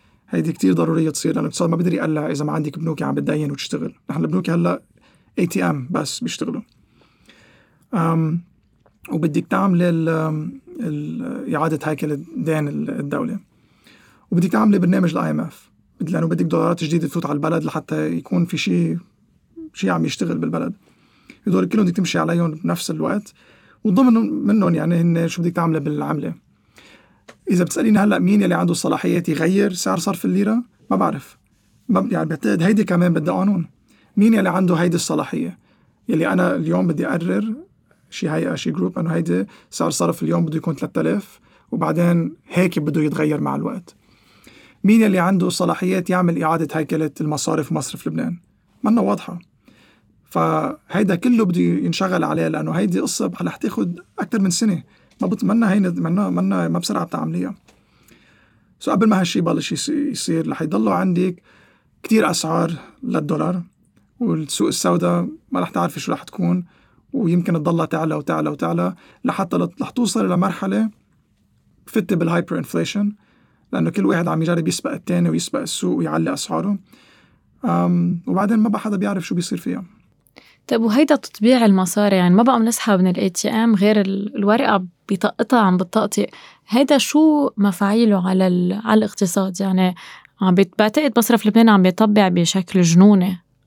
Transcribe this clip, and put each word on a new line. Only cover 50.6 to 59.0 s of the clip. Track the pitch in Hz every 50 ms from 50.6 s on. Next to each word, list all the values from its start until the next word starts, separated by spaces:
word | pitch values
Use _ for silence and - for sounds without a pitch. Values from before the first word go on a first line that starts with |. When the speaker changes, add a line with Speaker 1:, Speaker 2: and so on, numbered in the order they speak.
| - - 311 - _ - - 185 220 180 180
Speaker 1:
كله | 175 - 254 247 226 220
بده | 180 170 180
ينشغل | 180 170 175 - - 175 160 - 190 185 185 175 160
عليه، | 151 156 165 165
لأنه | 160 160 156 156 156
هيدي | 156 170 202 202 175 190
قصة | 302 262 - - 196 185 175 -
رح | 180 - -
تاخد | - - - - 226 202 175 175 - - _ _ -
أكتر | - - - 214
من | 196 185
سنة. | 170 - 233 214 180 147 - _ _ _ _ _ _ -
ما | -
بت-، | 185 175 - -
منا | 185 208 233 233 196
هينة، | 190 208 190 180
منا، | 175 180 170 165 170 196 208 185
منا، | 180 175 185 196 196 180 170
ما | 165 170 175
بسرعة | 175 - 202 196 170
بتعمليها. | 170 - - - 160 160 175 180 185 202 - _ _ _ _ _ _ _ _ _ _ - _ _ _ _ _ _ _ _ _ _ _ _ _
سو | - -
قبل | - 208